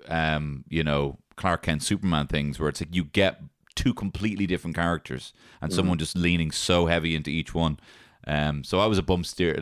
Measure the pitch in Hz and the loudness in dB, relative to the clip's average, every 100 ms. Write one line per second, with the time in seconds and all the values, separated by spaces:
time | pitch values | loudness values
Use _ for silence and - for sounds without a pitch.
0 | - 82 78 76 76 69 - 80 76 71 | -4 0 0 0 -2 -8 -4 -2 2 2
1 | 71 - _ - 92 82 - 78 - 101 | 0 -4 _ -4 0 0 2 0 0 0
2 | 95 76 73 78 71 69 76 71 78 90 | 2 0 0 -2 -2 -2 -2 -2 -4 -2
3 | 76 101 95 - - _ _ - 127 - | -2 0 -2 -2 -10 _ _ -2 -2 0
4 | 98 - 107 101 98 87 85 82 85 85 | -4 -4 -4 -2 -2 -2 -4 -2 0 -2
5 | - 64 - - - - 82 92 92 87 | -4 -12 -12 -20 -20 -10 -4 0 2 2
6 | 78 90 87 87 80 - - 87 85 85 | -2 0 2 4 2 -2 2 4 4 2
7 | 82 80 73 80 71 85 82 73 - - | 2 0 -2 -4 -2 0 0 -2 -8 -20
8 | - _ - 73 76 73 65 92 110 98 | -20 _ -4 0 0 -2 0 2 4 4
9 | 85 90 85 - 87 78 | 2 2 0 0 0 2